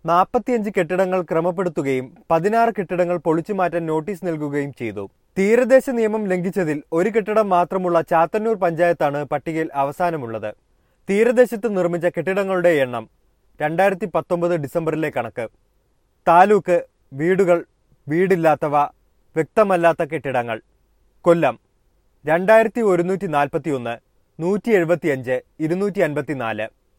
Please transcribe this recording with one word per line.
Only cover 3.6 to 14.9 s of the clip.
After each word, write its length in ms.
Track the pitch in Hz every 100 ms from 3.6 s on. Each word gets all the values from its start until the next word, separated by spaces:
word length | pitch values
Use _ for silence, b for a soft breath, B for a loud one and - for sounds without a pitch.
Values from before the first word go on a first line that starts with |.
| 175 170 160
നോട്ടീസ് 400 | 156 156 185 185
നൽകുകയും 480 | 156 147 143 143
ചെയ്തു. 320 | - 117 101 98 _ _ -
തീരദേശ 480 | 196 233 247 262 269
നിയമം 340 | 240 214 220 208
ലംഘിച്ചതിൽ 500 | 180 185 190 160 151 -
ഒരു 160 | 165 185
കെട്ടിടം 380 | 220 196 214 202
മാത്രമുള്ള 480 | 175 175 190 180 170
ചാത്തന്നൂർ 540 | 160 165 170 214 220 208
പഞ്ചായത്താണ് 640 | 180 160 175 165 147 147
പട്ടികയിൽ 460 | 143 143 165 160 160 139
അവസാനമുള്ളത്. 760 | 139 143 175 160 117 110 107 - _ _ _ _ -
തീരദേശത്ത് 600 | 202 240 240 247 220 233
നിർമ്മിച്ച 360 | 196 170 175 170
കെട്ടിടങ്ങളുടെ 640 | 175 160 190 190 185 175 156
എണ്ണം. 280 | 127 120 110 _ _ _ _ _
രണ്ടായിരത്തി 480 | 151 165 196 185 196
പത്തൊമ്പത് 480 | 165 - 175 175 175
ഡിസംബറിലെ 540 | 135 175 160